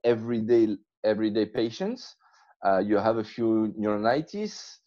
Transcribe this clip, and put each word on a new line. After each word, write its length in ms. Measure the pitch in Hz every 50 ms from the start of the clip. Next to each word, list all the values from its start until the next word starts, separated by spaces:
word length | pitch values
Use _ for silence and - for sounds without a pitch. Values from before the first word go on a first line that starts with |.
| -
everyday, 760 | 120 120 113 110 117 120 113 107 107 120 117 113 107 104 95 - _ _ _ -
everyday 420 | 107 107 101 110 110 104 113 104
patients. 680 | 104 - 123 113 117 117 - 185 202 247 247 - - - _ _ _ _ _ _ _ _ _ -
Uh, 120 | 101 98 95
you 200 | 101 104 107 104
have 200 | 98 113 113 113
a 60 | 107
few 500 | - - - 117 113 110 110 110 107 - -
neuronitis 1000 | 104 107 104 104 107 113 123 147 160 - - 202 214 208 - - - - - - _